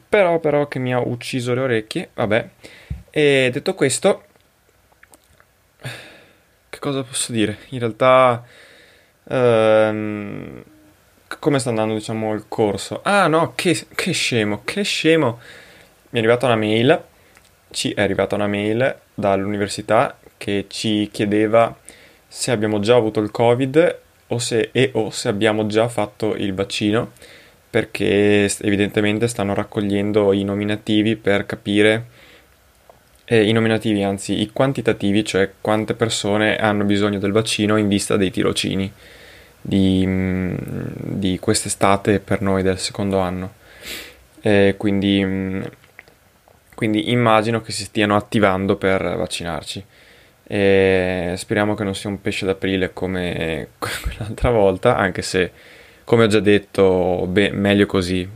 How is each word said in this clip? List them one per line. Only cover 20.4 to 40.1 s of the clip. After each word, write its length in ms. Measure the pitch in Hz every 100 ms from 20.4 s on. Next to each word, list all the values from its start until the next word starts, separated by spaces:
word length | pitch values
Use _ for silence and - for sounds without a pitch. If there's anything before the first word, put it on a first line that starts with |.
| - 101 95
ci 400 | - 113 107 104
chiedeva 640 | - 107 104 107 113 113 - - - - _ _
se 220 | - -
abbiamo 300 | 117 107 107
già 160 | 101 123
avuto 240 | 110 110
il 100 | 107
covid 680 | - 117 120 135 143 175 - _ _ -
o 120 | 120
se, 300 | - 117 110
e 180 | 120 127
o 180 | 110 107
se 180 | - 127
abbiamo 380 | 101 110 107 107
già 220 | 104 117
fatto 460 | 120 107 - 107
il 180 | - 101
vaccino, 600 | 95 98 - 104 107 - - - - - _ _
perché 760 | 113 110 - 101 98 104 104 101
s-, 120 | -
evidentemente 640 | 107 98 101 110 104 104 117
stanno 260 | - 98
raccogliendo 800 | 101 101 - 104 101 101 104 101
i 100 | 98
nominativi 720 | 98 101 104 104 - 107 107 113
per 300 | - 101 101
capire, 600 | - - 101 107 110 120 - - - _ _ _ _ _ - _ _ -
eh, 160 | 117
i 100 | 104
nominativi, 500 | 113 113 110 110 104
anzi 380 | 98 98 - 98
i 100 | -
quantitativi, 720 | - 135 135 117 107 101 98
cioè 260 | 104 92 98 -
quante 340 | - 110 110
persone 640 | 113 113 - 104 104 107 -
hanno 280 | 107 104
bisogno 340 | 101 101 104 101
del 140 | 98
vaccino 440 | 101 113 - 104 107
in 120 | 104
vista 280 | 101 - 107
dei 140 | 92
tirocini 600 | - 95 101 101 95 98 - - - - - - _
di, 440 | - 98 95 95
mm, 480 | 92